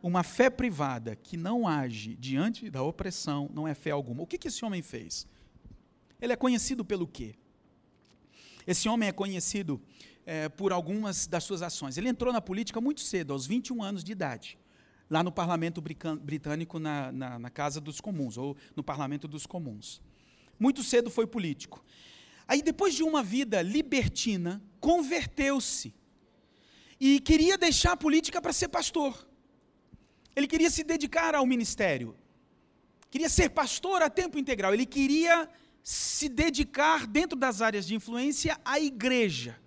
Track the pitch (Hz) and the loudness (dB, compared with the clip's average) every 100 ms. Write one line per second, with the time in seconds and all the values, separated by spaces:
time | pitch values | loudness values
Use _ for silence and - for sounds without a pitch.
0 | 180 180 170 - 254 254 254 156 143 123 | 0 0 0 4 4 4 -2 -2 -4 -4
1 | 113 107 - 170 170 240 214 151 131 110 | -8 -10 -12 -8 -4 -2 0 0 -2 -6
2 | 107 110 127 135 202 226 214 131 139 160 | -10 -10 -4 0 0 -2 -8 -6 -6 -4
3 | 190 175 - 143 143 - 156 143 156 143 | -8 -6 -4 -4 -4 -6 -6 -4 -4 -4
4 | 131 120 170 349 311 - 226 185 - 120 | -4 -8 -8 -8 -8 -6 -4 -6 -6 -12
5 | 87 - - _ - - - - _ _ | -10 -12 -12 _ -20 -20 -20 -20 _ _
6 | _ _ 240 240 254 240 - 254 196 196 | _ _ -4 0 2 2 0 -4 -4 -4
7 | 165 - 113 107 _ _ _ _ _ _ | -4 -8 -14 -14 _ _ _ _ _ _
8 | _ _ _ - - - - 175 220 233 | _ _ _ -20 -20 -14 -2 0 2 2
9 | 208 190 196 185 - 208 175 135 - - | 0 -2 -4 -2 -2 -2 -2 -6 -6 -20
10 | - _ - 160 156 - 190 180 165 208 | -20 _ -10 -6 -6 -2 0 0 -2 -4
11 | 208 180 - 170 - 190 170 - 139 131 | -2 -4 -2 -4 -4 -6 -6 -8 -6 -4
12 | 233 240 247 240 - 185 214 226 247 302 | -2 0 0 -2 -2 -4 -4 -2 -2 -2
13 | - 190 151 139 131 233 - 240 196 202 | -2 -4 -2 -4 0 -2 -2 -6 -4 -6
14 | 165 208 151 113 - - _ _ _ _ | -6 -6 -6 -6 -12 -20 _ _ _ _
15 | _ 156 180 180 175 170 165 165 156 151 | _ 0 2 0 0 0 0 -4 -8 -8
16 | 160 151 143 156 151 151 165 165 156 147 | -6 -6 -4 -6 -4 -4 -4 -6 -4 -4
17 | 131 131 131 120 120 - 147 143 147 151 | -4 -6 -8 -8 -10 -4 -4 -4 -8 -10
18 | 214 175 131 110 139 143 - - 143 139 | -6 -4 -4 -4 -6 -8 -12 -10 -6 -4
19 | 135 143 156 147 - 180 147 104 - - | -4 -4 -8 -10 -10 -8 -8 -10 -14 -16
20 | - _ _ _ _ _ 240 277 247 240 | -20 _ _ _ _ _ 2 4 4 4
21 | 240 - 226 233 170 139 - - _ - | 2 0 0 0 -4 -4 -8 -18 _ -20
22 | - - - - - 277 294 320 392 269 | -20 -20 -20 -20 0 2 2 2 0 2
23 | 320 311 202 233 262 196 175 262 294 269 | 2 2 2 0 2 0 2 0 2 2
24 | 220 - 233 196 170 196 - - 294 349 | 2 0 0 0 -2 -4 -12 -4 2 2
25 | 269 330 - - 277 277 - - - - | 2 -2 -4 -2 0 2 0 -2 -6 -14
26 | _ _ _ _ _ _ _ - - - | _ _ _ _ _ _ _ -20 -20 2
27 | 269 277 269 320 330 381 339 - 349 359 | 6 6 8 8 8 6 4 6 4 4
28 | 302 311 320 349 320 294 339 349 - 339 | 4 4 2 -2 0 0 0 -2 -2 0
29 | 285 233 - _ _ _ _ _ _ - | 0 -2 -16 _ _ _ _ _ _ -20
30 | _ _ _ - 285 320 320 - 302 330 | _ _ _ -2 0 4 4 4 0 -2
31 | 285 330 330 302 262 247 226 - 196 135 | 0 0 2 2 4 2 0 0 0 0
32 | 117 - _ _ _ _ _ _ _ _ | -4 -12 _ _ _ _ _ _ _ _
33 | _ 277 320 - 339 - 294 - 349 381 | _ -2 2 4 4 2 -2 -2 0 2
34 | 311 - 359 294 269 226 190 208 254 277 | 2 2 -2 -4 -2 0 2 2 0 0
35 | 269 302 339 339 320 - _ _ - - | 2 4 6 4 4 -12 _ _ -2 2
36 | - - 294 240 330 262 294 - 302 311 | 2 2 0 2 2 2 -2 2 4 4
37 | 233 220 349 277 262 202 226 208 175 220 | 2 0 0 0 0 2 0 0 -4 -4
38 | - 233 269 285 - 311 - 277 302 254 | -4 -2 0 0 0 -2 0 0 0 0
39 | 247 254 214 135 120 113 | 2 4 2 0 -8 -12